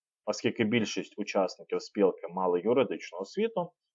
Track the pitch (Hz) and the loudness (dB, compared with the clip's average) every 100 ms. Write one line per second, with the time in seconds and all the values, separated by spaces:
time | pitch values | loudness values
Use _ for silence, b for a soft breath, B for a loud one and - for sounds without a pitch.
0 | _ _ - - 117 - 107 120 104 - | _ _ -6 -2 -2 2 2 2 0 -4
1 | 87 - 101 104 92 - 87 90 - - | -8 -8 -4 0 0 -2 -6 -6 -4 2
2 | 95 - 85 87 92 87 90 127 127 - | 4 2 -6 -2 0 2 2 2 2 -2
3 | - 87 95 - 226 208 175 - _ | -8 -10 -8 -2 -2 -2 -6 -10 _